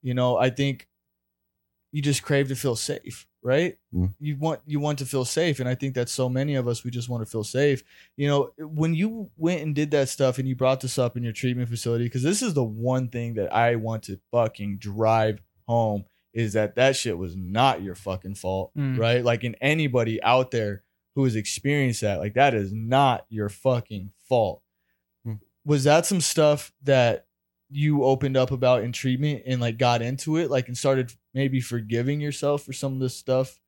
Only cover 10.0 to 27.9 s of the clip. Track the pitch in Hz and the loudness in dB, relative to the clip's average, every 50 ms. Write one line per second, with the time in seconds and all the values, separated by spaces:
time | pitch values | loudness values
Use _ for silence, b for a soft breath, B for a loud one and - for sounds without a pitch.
10 | 135 127 - - 139 131 120 131 131 131 131 123 131 127 135 131 - 127 - - | 2 2 0 0 2 2 2 0 -2 -4 -2 2 2 2 2 2 -2 -6 0 0
11 | 127 120 - 123 120 117 110 - - 127 123 123 123 117 120 113 - 117 117 117 | 0 0 0 -4 -6 -6 -6 -2 -2 -2 0 0 -2 -4 -4 -4 -2 -2 0 0
12 | 120 120 - 131 123 151 196 208 254 233 165 143 127 113 107 110 113 123 127 131 | -2 -2 -2 -2 0 0 0 0 0 0 0 0 0 0 -2 -4 -2 0 0 0
13 | 131 120 117 120 117 117 117 107 98 73 - 110 120 117 120 117 110 110 113 110 | -2 -4 -6 -6 -6 -4 -4 -2 -4 0 2 2 4 4 2 2 -2 -4 -6 -6
14 | - - 101 98 _ _ - 120 117 110 - - 101 101 98 98 110 104 101 107 | -6 -10 -12 -12 _ _ 0 2 2 2 -2 -6 -8 -6 -6 -6 -8 -8 -4 0
15 | 110 110 110 113 110 110 104 95 - _ _ _ _ - 117 117 113 110 104 101 | 2 4 4 4 4 2 0 -4 -10 _ _ _ _ -2 0 0 0 0 -2 -4
16 | 98 _ _ _ _ _ _ 113 117 110 98 110 107 104 - - 127 135 135 - | -6 _ _ _ _ _ _ -4 -2 0 2 0 0 0 2 4 4 4 4 2
17 | - 117 95 85 95 87 82 95 92 90 98 110 127 139 117 82 95 98 87 - | -2 -4 -4 -4 -4 -6 -6 -8 -8 -4 0 2 4 4 2 0 -4 -10 -10 -10
18 | - 98 95 92 - 92 101 - - 92 95 95 95 - _ 147 143 135 131 123 | -6 -6 -6 -6 -6 -10 -12 -8 -4 -4 -4 -4 -4 -6 _ -6 -4 -2 -2 0
19 | 110 117 120 123 120 120 117 113 120 120 110 - 123 139 151 160 156 143 123 127 | 2 2 2 2 2 2 0 0 -2 -6 -6 -2 0 0 2 2 0 2 2 2
20 | 113 113 113 110 - 107 123 131 131 - - 120 110 104 101 95 _ _ _ _ | 2 2 -2 0 2 2 4 4 2 0 -2 -4 -2 -2 -6 -8 _ _ _ _
21 | _ _ _ 139 135 131 110 110 104 - - - - 139 143 147 139 127 117 - | _ _ _ 0 0 2 0 0 -4 -4 -8 -4 -2 0 0 2 2 0 0 0
22 | - 104 98 82 78 104 101 123 139 143 120 110 101 95 101 110 110 113 127 135 | 0 0 0 0 -2 -2 2 4 4 4 4 2 -2 -2 -4 -6 -2 2 4 4
23 | 139 135 120 - - _ 113 107 104 101 101 - - 131 127 120 113 _ 110 101 | 4 4 2 0 -4 _ -6 -4 -4 -4 -6 -2 0 0 0 0 -2 _ -10 -10
24 | 92 101 _ _ _ _ 131 120 110 95 73 - _ _ _ _ _ _ _ _ | -10 -12 _ _ _ _ 2 2 2 0 -2 -8 _ _ _ _ _ _ _ _
25 | _ _ _ _ _ 117 110 107 _ _ _ _ _ 147 147 143 131 147 147 160 | _ _ _ _ _ -10 -10 -10 _ _ _ _ _ 0 2 4 6 6 6 6
26 | 175 - 202 180 147 - - - 151 151 147 143 - - _ _ 139 139 139 131 | 4 2 0 0 0 0 2 4 4 4 4 2 -2 -12 _ _ 0 2 4 6
27 | 123 117 110 - _ _ _ _ _ _ _ _ _ _ 139 143 147 151 | 6 4 2 0 _ _ _ _ _ _ _ _ _ _ -4 0 2 2